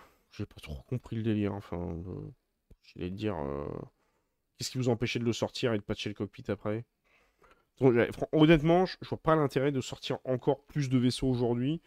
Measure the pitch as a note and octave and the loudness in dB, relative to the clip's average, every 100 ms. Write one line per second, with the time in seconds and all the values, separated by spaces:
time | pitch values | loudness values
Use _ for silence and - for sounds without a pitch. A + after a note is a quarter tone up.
0 | - _ _ - G#2 - - C#2+ - B2 | -20 _ _ -12 -12 -12 -14 -14 -8 -8
1 | - A2+ A2 G#2+ G2+ G2+ - F2 F2 E2+ | -6 -4 0 0 0 -4 -8 -6 -6 -6
2 | F#2 G2 G#2 - _ _ _ - - - | -8 -10 -12 -16 _ _ _ -20 -20 -10
3 | F#2 G2 G#2+ E2+ C#2 C#2+ D2 - - _ | -8 -4 -4 -2 -4 -4 -6 -8 -12 _
4 | _ _ _ _ _ _ - C3 B2 A2+ | _ _ _ _ _ _ -8 -2 0 0
5 | A#2 B2 A#2 A2 G#2 - B2+ G#2+ - G#2 | -2 0 -2 0 -4 -2 -2 -2 -4 -6
6 | G#2+ G2+ G2+ - A#2 G2 G#2+ A2 - _ | -6 -6 -8 -8 -6 -6 -4 -6 -8 _
7 | _ _ _ _ _ _ _ _ C3 A#2+ | _ _ _ _ _ _ _ _ 4 6
8 | G#2 - - D#3 D#3 E3 D#3+ F3 F#3 - | 2 0 -2 6 8 8 6 4 2 -2
9 | - A2+ D#3+ D#3+ C#3 C3+ C#3+ C3+ - - | -10 -4 2 2 2 2 0 0 -4 -10
10 | - B2+ B2+ B2+ - C3+ - D3+ C3+ B2+ | -8 -6 -2 0 0 0 -2 -4 0 2
11 | B2 - C3 B2 A#2+ A#2+ C3 E3 | 2 2 0 0 0 0 0 -4